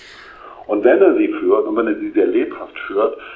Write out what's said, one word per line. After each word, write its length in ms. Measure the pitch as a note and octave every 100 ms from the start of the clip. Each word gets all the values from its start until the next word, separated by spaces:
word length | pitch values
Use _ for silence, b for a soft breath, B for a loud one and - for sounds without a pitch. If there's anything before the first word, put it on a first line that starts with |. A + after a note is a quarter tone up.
| B B B B B B -
Und 180 | G#2
wenn 160 | - G3
er 160 | F3+ A2+
sie 120 | G#2
führt 380 | - F2+ G#2+ A2+
und 100 | A2
wenn 100 | A2
er 120 | G#2
sie 120 | G#2
sehr 160 | G#2+ F#2
lebhaft 520 | A2 - - - - -
führt, 300 | G2 A2+ - B